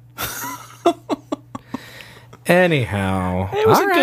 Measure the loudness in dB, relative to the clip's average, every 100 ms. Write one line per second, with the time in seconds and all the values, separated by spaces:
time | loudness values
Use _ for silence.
0 | -20 -12 -12 -10 -12 -12 -18 -4 -4 -2
1 | -8 -10 -10 -14 -14 -20 -16 -16 -16 -20
2 | -20 -20 -20 -8 2 4 4 2 -2 -2
3 | -2 -2 -2 -2 -4 0 2 4 4 2